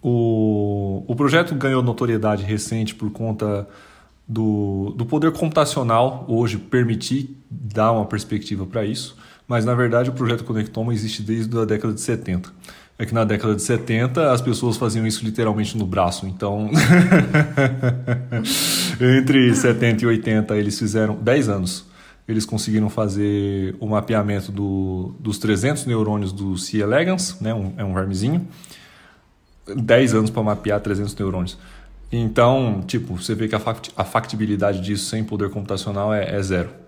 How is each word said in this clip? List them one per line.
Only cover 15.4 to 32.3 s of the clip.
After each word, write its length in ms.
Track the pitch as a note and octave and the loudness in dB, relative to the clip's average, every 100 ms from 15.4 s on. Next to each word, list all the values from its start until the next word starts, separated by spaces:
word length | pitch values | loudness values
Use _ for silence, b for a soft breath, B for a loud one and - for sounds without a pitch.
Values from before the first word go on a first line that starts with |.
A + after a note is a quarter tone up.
| A2 G#2+ G#2 A2+ | 0 0 -2 -2
no 80 | F#2+ | -2
braço, 400 | F#2 F2 F2+ F#2+ | 2 0 0 -8
então 460 | F#2 G#2 G#2 G#2+ | -6 -4 -2 0
<laughs> 2250 | D#3 B2+ F3+ F3+ F3+ C#3 D3+ D3+ - C3+ B2+ B2+ B2 - B2 B2+ A#2 A2 - - - - - | 2 6 6 8 6 4 2 2 2 2 2 0 -2 -2 -4 -2 -4 -2 -2 -2 -2 -2 2
entre 540 | B2+ C3 C3 C3+ B2 | 6 6 6 6 6
setenta 500 | A2 B2+ A#2 A#2 A2 | 6 4 4 2 2
e 40 | A#2 | 2
oitenta 500 | A2+ A2 G#2+ G#2 G#2+ | 2 2 0 2 0
eles 200 | G#2 G2+ | 0 -2
fizeram 360 | A2 A2 G#2+ F#2 | -2 0 0 0
dez 320 | A2 C#3 A#2+ | 2 2 2
anos. 380 | G2+ F2+ - - B B B - | 0 -2 -6 -12 B B B -4
Eles 160 | A2 | -4
conseguiram 460 | G#2+ A2 G#2+ A2 G#2+ | -2 -4 0 0 0
fazer 880 | G#2 G#2 G2 G#2 G2+ G2+ G2 F#2+ F#2 | 0 -2 0 0 2 0 -2 -4 -6
o 80 | G#2+ | -2
mapeamento 640 | G#2+ G2+ A2+ G#2 G#2 F#2+ | -2 0 0 0 -2 -4
do, 640 | G2 G2+ G2 F#2+ F#2 F2+ - | -4 -2 -2 -2 -4 -6 -6
dos 180 | G#2+ G2+ | -6 -4
trezentos 480 | A2 G2+ A#2+ D3+ - | 0 2 2 -2 -2
neurônios 480 | A2+ G#2+ G#2+ G2 | 0 0 0 -2
do 240 | F#2+ G2 F#2 | -4 -4 -4
C. 220 | F2+ G#2+ | -4 -2
elegans, 600 | G2+ B2+ F3 F#3 - - | 0 2 2 0 -4 -4
né? 140 | A2 | -4
Um, 200 | A2+ F#2+ - | -2 -4 -4
é 80 | G2+ | -4
um 80 | |
vermezinho. 520 | F#2 F#2+ F#2+ G#2+ E3+ F3+ B B B B B B B B _ _ _ - G#2 | -2 -2 0 0 0 -2 B B B B B B B B _ _ _ -10 -6
Dez 380 | A2 A#2 C3 | 4 6 6
anos 160 | A2 G#2+ | 4 2
pra 120 | - | 0
mapear 380 | G#2+ G#2 G#2+ G#2 | 0 -2 0 -2
trezentos 360 | G#2 G2 G2+ - | -2 -2 -4 -4
neurônios. 420 | G2 F#2 F2+ - B B B - - | -4 -2 -6 -8 B B B -20 -6
Então, 720 | A#2+ A2+ | -2 0